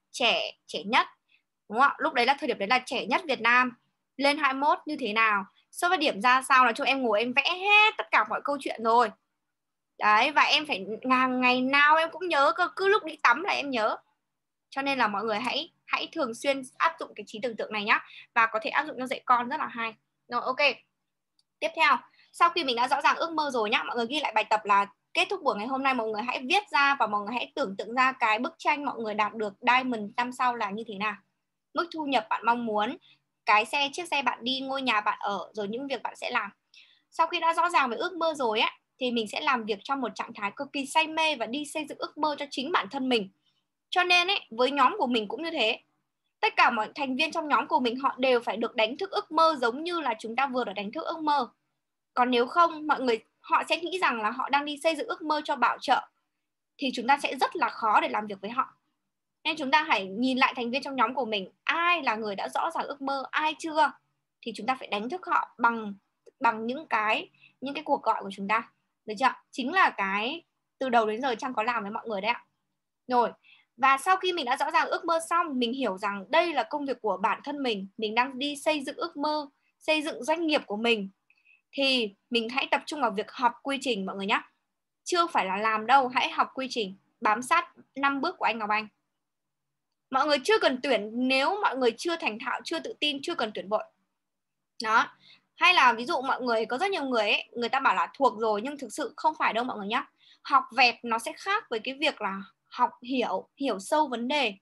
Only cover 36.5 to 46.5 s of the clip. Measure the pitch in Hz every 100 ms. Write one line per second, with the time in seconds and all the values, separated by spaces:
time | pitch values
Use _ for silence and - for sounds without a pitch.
36.5 | _ _ - _ _ _ - 330 339 330
37.5 | 330 339 339 262 220 349 359 320 294 240
38.5 | 214 220 - _ _ 254 233 208 - 302
39.5 | 254 214 202 - 277 233 - 226 226 202
40.5 | - 277 285 269 320 320 320 320 277 214
41.5 | 285 294 320 285 - 339 - 302 285 285
42.5 | - 262 370 196 269 262 240 190 _ _
43.5 | _ _ _ _ 359 359 359 349 403 -
44.5 | 226 254 285 247 415 262 247 208 226 330
45.5 | 320 220 - _ _ _ _ _ _ 440